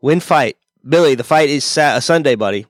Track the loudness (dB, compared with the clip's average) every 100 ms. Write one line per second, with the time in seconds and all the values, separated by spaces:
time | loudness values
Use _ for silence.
0 | 0 -2 2 0 0 -6 _ _ -2 2
1 | 4 2 0 2 2 0 -4 0 0 0
2 | 0 -2 0 -4 -2 -6 -10